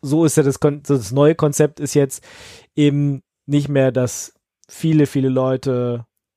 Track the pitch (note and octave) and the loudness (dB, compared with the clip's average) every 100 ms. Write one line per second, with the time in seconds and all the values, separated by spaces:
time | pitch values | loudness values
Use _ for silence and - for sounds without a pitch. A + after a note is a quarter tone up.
0 | C#3+ D3+ E3 - C#3 C3+ D3+ D3 - C#3+ | -2 0 2 2 0 0 -2 -2 -2 -2
1 | G2+ C3 D3 D#3+ D3+ C#3+ D3+ - D3 - | -2 2 2 2 0 0 -2 -2 -4 0
2 | - - - - - - _ - D3 C#3+ | 0 -4 -18 -20 -20 -20 _ 0 0 2
3 | C#3+ C#3 - _ - D3 C#3 C#3 C3 B2+ | -2 -4 -10 _ -4 -2 0 0 2 0
4 | B2 - - _ _ _ _ - D#3+ D#3 | -2 -4 -14 _ _ _ _ -6 0 2
5 | C#3+ C#3+ C3 C3 C3 C3 C#3 B2 B2 A#2+ | 2 0 -2 0 -2 -2 -4 -4 -4 -6
6 | A#2 _ _ | -10 _ _